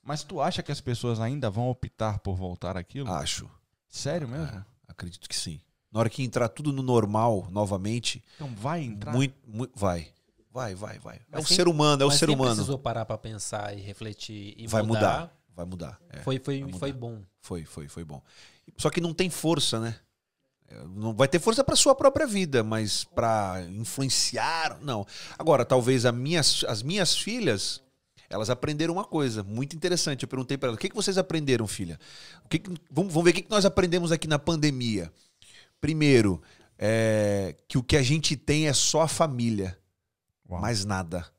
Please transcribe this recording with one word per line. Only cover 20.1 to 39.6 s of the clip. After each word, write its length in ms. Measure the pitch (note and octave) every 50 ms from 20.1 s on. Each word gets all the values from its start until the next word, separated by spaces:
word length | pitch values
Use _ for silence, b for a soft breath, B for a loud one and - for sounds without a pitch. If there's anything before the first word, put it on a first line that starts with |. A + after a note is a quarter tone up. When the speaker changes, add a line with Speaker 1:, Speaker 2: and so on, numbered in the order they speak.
| _ _ _ _ _ _ _ _ _ _ _
Speaker 2:
É, 80 | _ - A1+ B1+ E2 F#2
não 180 | G#2 G#2+ A2+ A2
vai 120 | G#2 C3+
ter 120 | C3+ F3+ E3+
força 240 | - A3+ A3 - C4+
pra 120 | - D#4+
sua 180 | - - D4 C4+
própria 300 | - - C4+ C#4 D4 D#4
vida, 380 | C4 G#3 G3 F#3 D#3+ C3 A#2+ A2
mas 400 | A2 A2 A2 A2 G2+ - - -
pra 600 | _ _ - A#2 A2+ A2+ G#2+ G2+ F#2+ F2+ F#2 F2+ E2+
influenciar, 1080 | F#2 G#2 A2+ - - - C3+ C3 - - - - A#2 A2 A#2 C#3+ E3 E3 D#3+ D3+ - -
não. 240 | - D3 B2 G#2 G2 B B B B B B
Agora, 260 | B - D#3+ D3+ B2+ A#2
talvez 400 | - C3 C3 A#2 A#2+ C3 B2+ A2+
a 60 | B2
minhas, 520 | A#2+ A#2+ B2+ C#3+ E3+ E3 C3+ - - - -
as 140 | - A#2+ G#2
minhas 340 | A2+ C#3+ F3+ G#3 F3+ - -
filhas, 680 | - - F#3+ A3+ B3+ A3 D3 A2 F#2+ - - - - _ _ _ _ _ _ _ b b
elas 220 | b - G2+ A2 G#2
aprenderam 460 | B2 - - D3 D3+ D3 D#3+ E3 E3+
uma 100 | F#3 A3
coisa 380 | - - D#3+ C#3+ B2+ A2 G#2+ G2
muito 320 | F#2+ G#2 A#2 C3+ C#3+ -
interessante. 480 | D#3 - F3+ F3+ E3 - D#3 C#3+ B2 -
Eu 40 | B2+
perguntei 280 | - B2+ B2+ - C#3
pra 100 | C3+ - B2+
elas, 80 | A2+
"O 20 | G#2
que 80 | - F#3
que 60 | -
vocês 220 | G#3+ F#3+ - F#3+
aprenderam, 500 | F#3+ F#3 F#3 E3 D#3+ D3+ C3+ B2+ A2+ A2+
filha? 320 | G2+ - - G2 E2 E2 B B B B B B B B B B
O 60 | -
que 80 | - E3
que... 100 | G#3 F#3+ F3+ D#3 _ _
vamos, 220 | C3+ C#3+ F#3+ G3+ D3+
vamos 100 | D#3+ E3+
ver 60 | F3
o 20 | E3+
que 100 | F#3+ F#3
que 80 | -
nós 140 | G#3+ G#3 F#3
aprendemos 460 | G3 F#3+ - F3+ F3 E3 F3+ E3+ E3
aqui 160 | E3 D#3 -
na 120 | D#3 D3+ C#3+
pandemia." 720 | - - E3+ D#3 D3 D3+ C#3 B2+ B2 A#2 A2 G2 E2+ E2+ _ b b b b b b b b b b b b _
Primeiro, 600 | - C#3+ D#3+ D#3 D3+ D3 C3+ A#2+ G#2+ G2+ F2+ D#2 b b b b b b b
é, 760 | - G#2 G#2 A2+ A2+ A2+ A2 A2 G#2+ G#2 G#2 G2+ G2+ G2 F2 D2 _ _
que 100 | _ -
o 60 | C3+ A#2+
que 120 | - -
a 80 | D3+ C3
gente 320 | A#2+ D3 E3 C#3+ - D3+
tem 320 | B2+ _ - C#3+ D3+ D#3
é 60 | D3+ C3+
só 280 | - - - - D3+
a 60 | E3
família. 720 | D3+ - - E3 D#3 C3 A#2+ A#2+ A#2 A2+ G2+